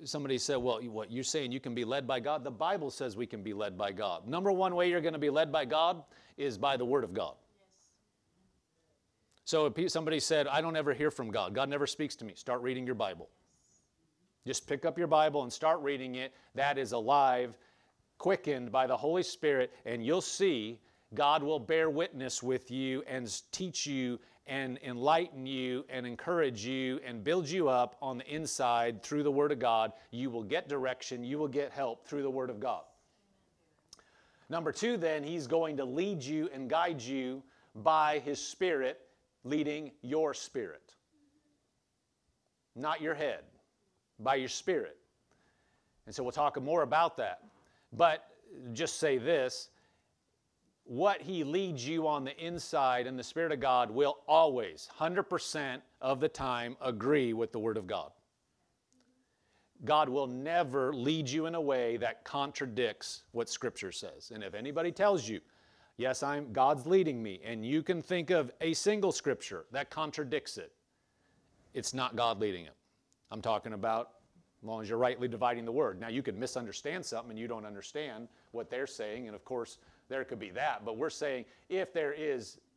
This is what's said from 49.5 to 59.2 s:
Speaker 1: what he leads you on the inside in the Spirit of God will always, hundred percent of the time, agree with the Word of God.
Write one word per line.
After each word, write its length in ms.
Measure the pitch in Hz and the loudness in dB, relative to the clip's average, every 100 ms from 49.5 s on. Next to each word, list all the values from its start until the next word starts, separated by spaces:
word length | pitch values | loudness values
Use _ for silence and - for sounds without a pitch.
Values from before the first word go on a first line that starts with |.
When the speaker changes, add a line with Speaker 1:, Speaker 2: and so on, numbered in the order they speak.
| - - _ _ _ _ _ _ _ _ _ _ _ | -4 -12 _ _ _ _ _ _ _ _ _ _ _
Speaker 1:
what 380 | - 123 196 185 | -8 2 4 4
he 240 | 143 185 143 | -2 -4 0
leads 420 | 175 190 143 123 | 0 0 -4 -2
you 180 | 165 156 | 0 2
on 180 | 147 135 | 0 -2
the 120 | 147 | -6
inside 720 | 165 175 - 156 131 123 123 | -8 -8 -2 2 4 4 0
in 80 | 127 | -6
the 80 | |
Spirit 300 | 117 160 165 | -6 -2 0
of 80 | 143 | 2
God 280 | 135 127 117 | 4 4 4
will 280 | 117 143 - - | 4 2 2 4
always, 600 | 160 165 123 101 76 - | 8 8 4 -2 -8 -16
hundred 360 | - 160 180 | -4 0 0
percent 580 | - 175 - 156 139 127 - _ | 0 -2 -2 -4 -4 -6 -12 _
of 180 | 131 135 | 0 2
the 80 | 156 | 0
time, 480 | - 135 120 120 127 | 0 -2 -2 -4 -4
agree 500 | 131 113 123 151 120 | -4 0 4 4 4
with 220 | 113 113 | 2 -2
the 60 | 117 | 0
Word 180 | 110 107 | 0 0
of 100 | 95 | -2
God. 240 | 98 71 - _ _ _ _ _ _ _ _ _ _ | -4 -6 -14 _ _ _ _ _ _ _ _ _ _